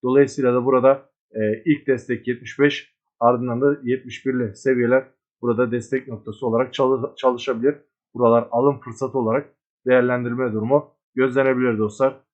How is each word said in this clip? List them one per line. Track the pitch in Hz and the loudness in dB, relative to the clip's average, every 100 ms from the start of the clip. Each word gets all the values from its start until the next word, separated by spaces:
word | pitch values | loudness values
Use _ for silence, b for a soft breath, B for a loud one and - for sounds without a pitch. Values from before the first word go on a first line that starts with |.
Dolayısıyla | 127 135 135 - 127 | 2 2 2 2 0
da | 123 | 0
burada, | 123 127 127 139 _ _ _ | 2 2 4 2 _ _ _
e, | 110 107 110 | -4 -2 -2
ilk | 170 147 - | 0 -2 0
destek | 127 - 120 - | -4 -2 -6 -6
yetmiş | 120 113 - | -8 -10 0
beş, | 143 143 - _ _ _ | 0 0 -14 _ _ _
ardından | 117 123 123 120 | 2 2 -2 0
da | 143 143 | 0 0
yetmiş | 123 131 127 107 135 | -4 -4 -6 -8 -4
birli | 127 113 98 | -2 -4 -4
seviyeler | 135 127 120 131 131 _ _ _ | -2 0 4 2 0 _ _ _
burada | 120 113 123 | -2 0 0
destek | 120 110 131 131 | -2 -4 -8 -6
noktası | 110 - 107 123 | -14 -14 -8 -2
olarak | 117 131 | -2 -2
çalı-, | - 131 131 117 - | 0 0 0 -4 -2
çalışabilir. | 131 120 127 117 127 147 _ _ _ | -2 -2 -4 -2 -2 -2 _ _ _
Buralar | 117 120 117 117 | 0 4 4 2
alım | 120 135 127 | 0 0 0
fırsatı | - 110 131 131 | -10 -8 -6 -2
olarak | 113 120 143 _ _ _ 127 | -2 -2 -4 _ _ _ 2
değerlendirme | 127 123 123 123 120 127 | 2 2 -2 -4 -4 -4
durumu | 107 113 143 - _ _ | -4 0 0 -2 _ _
gözlenebilir | 127 131 127 135 127 127 107 | -2 0 2 0 2 0 0
dostlar. | 107 107 131 135 _ | -4 0 -2 -2 _